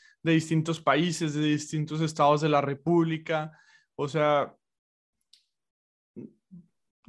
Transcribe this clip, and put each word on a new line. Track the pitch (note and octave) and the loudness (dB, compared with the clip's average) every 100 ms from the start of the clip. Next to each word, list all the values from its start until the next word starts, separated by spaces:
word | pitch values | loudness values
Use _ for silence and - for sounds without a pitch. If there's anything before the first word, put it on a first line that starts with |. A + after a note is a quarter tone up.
| _ _ | _ _
de | E3 | 2
distintos | D#3+ D#3 D#3+ D#3 D#3+ | 2 2 -2 -2 -2
países, | C#3+ C#3+ F3 E3 D#3+ | 2 2 2 -2 -4
de | D3 D3+ | -2 -2
distintos | D3 - D#3 D3+ D#3 | -2 -4 -6 -6 -4
estados | D#3 D#3 C#3+ D3 | -4 2 4 4
de | D#3 | 4
la | C#3+ | 2
República, | C3+ C#3 F3 E3+ E3 D#3+ D#3+ D#3 D3+ - _ _ _ - | 0 -4 2 2 2 -2 -4 -4 -6 -14 _ _ _ -8
o | C#3+ | -4
sea, | D#3 D3 D3 A#2+ _ _ _ _ _ _ _ _ _ _ _ _ _ _ _ _ - - _ _ F3 _ _ _ _ | 0 2 2 -2 _ _ _ _ _ _ _ _ _ _ _ _ _ _ _ _ -20 -20 _ _ -20 _ _ _ _